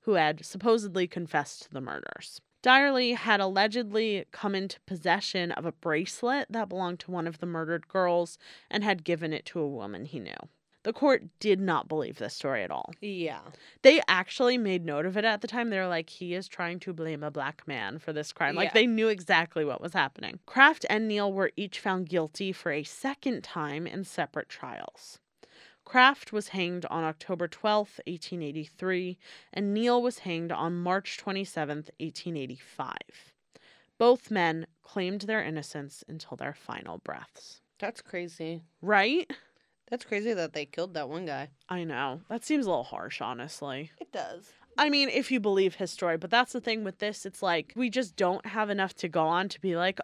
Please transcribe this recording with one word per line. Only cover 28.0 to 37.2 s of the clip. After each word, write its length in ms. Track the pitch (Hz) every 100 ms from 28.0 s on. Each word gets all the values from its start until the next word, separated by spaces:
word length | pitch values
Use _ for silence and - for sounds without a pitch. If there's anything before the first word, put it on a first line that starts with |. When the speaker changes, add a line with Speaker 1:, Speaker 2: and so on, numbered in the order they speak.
| -
Speaker 1:
eighteen 340 | 170 - 175
eighty-three, 760 | 147 156 147 - 185 185 180 180 - - -
and 200 | - 202
Neal 280 | 208 240 240
was 180 | 240 -
hanged 320 | 190 165 170
on 240 | 98 170 175
March 400 | 175 190 190 -
twenty-seventh, 720 | 202 190 190 170 147 151 151 -
eighteen 360 | 156 - 175 160
eighty-five. 960 | 127 131 - - 131 - - - - _ _ - - - _ -
Both 340 | 233 254 -
men 340 | 208 165 160 160 _
claimed 400 | - 202 180 202
their 220 | 202 220
innocence 600 | 151 156 147 151 143 - -
until 300 | 156 - 127
their 160 | 131 143
final 420 | - - - 85
breaths. 640 | - -